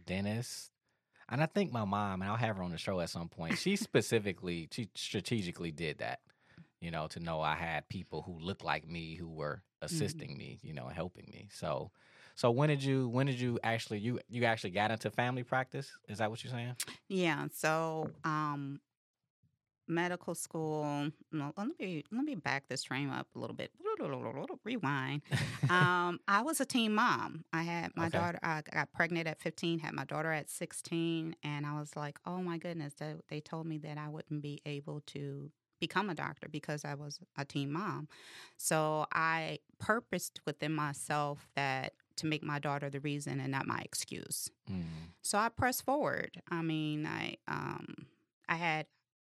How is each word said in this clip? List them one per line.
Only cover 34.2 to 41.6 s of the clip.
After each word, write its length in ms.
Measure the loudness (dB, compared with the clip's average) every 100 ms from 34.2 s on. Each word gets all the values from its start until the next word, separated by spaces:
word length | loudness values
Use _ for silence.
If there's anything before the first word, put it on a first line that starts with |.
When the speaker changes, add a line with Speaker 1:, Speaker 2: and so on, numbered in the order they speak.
| -6 -4
Speaker 2:
be 200 | -4 -8 -6
able 360 | -6 -6 -8 -8
to 440 | -8 -6 -6 -10 -14 _ -6
become 300 | 0 2 2
a 60 | 0
doctor 320 | -2 -4 -8
because 360 | -6 -4 -4 -2
I 100 | -6
was 240 | -6 -12 -12 -8
a 80 | -4
teen 260 | 0 0
mom. 360 | 0 -2 -4 -6 -14 -18 -18 -18 -4
So 480 | 2 4 4 2 2
I 460 | 4 4 4 0 -4 _ -6
purposed 600 | 2 2 2 -4 -4 -6 -6
within 280 | -2 0
myself 720 | 0 0 -2 0 2 2 -2 -6
that 380 | 0